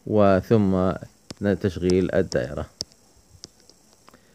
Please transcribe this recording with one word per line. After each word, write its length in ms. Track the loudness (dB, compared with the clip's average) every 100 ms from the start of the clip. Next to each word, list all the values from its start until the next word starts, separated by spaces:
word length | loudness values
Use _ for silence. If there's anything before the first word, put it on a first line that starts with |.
| -2
وثم 840 | 2 4 2 2 2 2 0 0 -4 -10 _ _ -6 -2 -2
تشغيل 540 | -2 -2 0 2 2
الدائرة. 520 | -2 -2 -2 -4 -8 -10 -12 -16 _ _ _ _ -20 -20 _ _ _ _ _ -20 _ _